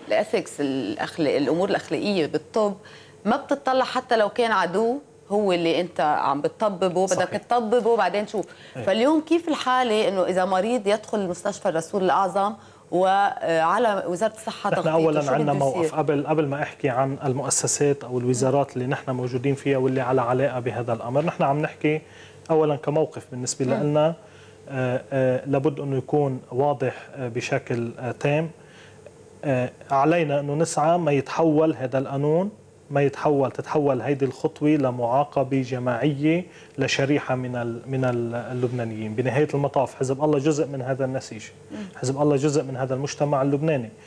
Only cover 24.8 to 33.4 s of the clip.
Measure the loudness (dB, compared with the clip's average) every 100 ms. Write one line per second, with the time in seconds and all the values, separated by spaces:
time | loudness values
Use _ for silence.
24.8 | -2 -2 -2 0 2 0 0 0 0 -2
25.8 | -4 -4 0 0 0 -2 -4 0 0 0
26.8 | -2 -4 -12 -10 -8 -6 -4 -4 -2 -4
27.8 | -4 -6 -8 -4 0 0 -2 -8 -20 -20
28.8 | -20 -20 -20 -20 -20 -8 -2 0 -2 -8
29.8 | -2 2 4 2 2 0 -2 -2 -2 2
30.8 | 2 2 2 0 0 2 4 4 4 2
31.8 | -2 -4 -2 -2 0 2 0 -6 -20 -20
32.8 | -4 2 2 2 2 2